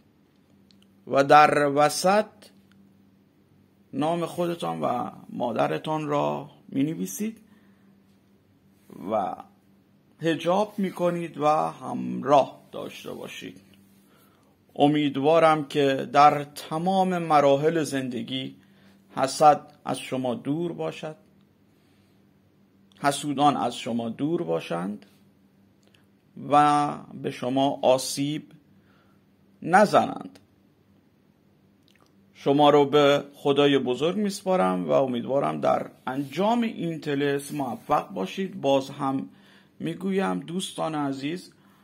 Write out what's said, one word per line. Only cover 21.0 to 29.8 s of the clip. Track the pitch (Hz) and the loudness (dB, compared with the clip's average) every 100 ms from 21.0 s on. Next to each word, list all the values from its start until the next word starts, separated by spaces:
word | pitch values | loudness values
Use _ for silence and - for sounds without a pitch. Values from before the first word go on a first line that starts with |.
| 156 156 _ _ _ _ _ _ _ _ _ _ _ _ _ _ _ _ _ - | -12 -14 _ _ _ _ _ _ _ _ _ _ _ _ _ _ _ _ _ -6
حسودان | 143 143 147 135 147 127 | -4 -4 -4 0 2 2
از | 120 - | -2 -4
شما | 123 117 117 | -6 -6 -6
دور | 110 143 170 | -6 -4 -4
باشند | 165 165 - 170 190 208 - _ _ _ _ _ _ _ _ _ _ _ _ - 135 | -4 -4 -4 -8 -6 -10 -16 _ _ _ _ _ _ _ _ _ _ _ _ -14 0
و | 143 147 147 147 147 - 131 | 4 4 4 0 -6 -12 -10
به | 135 | -10
شما | 135 127 135 139 - | -6 -4 0 0 2
آسیب | - 131 - - 143 151 - - _ _ _ _ _ _ _ _ _ - | 2 2 0 -6 -6 -6 -12 -20 _ _ _ _ _ _ _ _ _ -14
نزنند. | - 180 | 2 4